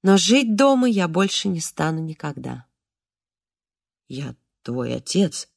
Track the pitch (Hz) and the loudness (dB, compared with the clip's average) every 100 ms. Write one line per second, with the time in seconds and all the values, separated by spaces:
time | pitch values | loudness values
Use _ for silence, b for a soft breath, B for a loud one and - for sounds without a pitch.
0 | 190 196 180 254 240 208 277 269 254 208 | 6 4 6 4 4 4 4 4 2 2
1 | 175 165 196 - 202 170 - - 156 160 | 0 0 0 -2 -4 -4 -6 -4 -4 -4
2 | 160 156 151 135 123 123 _ _ _ _ | -8 -8 -10 -10 -12 -12 _ _ _ _
3 | _ _ _ _ _ _ _ _ _ _ | _ _ _ _ _ _ _ _ _ _
4 | _ 131 139 123 _ _ - 123 120 123 | _ -12 -12 -14 _ _ -10 -6 -6 -6
5 | - 185 190 - - | -4 0 0 -2 -16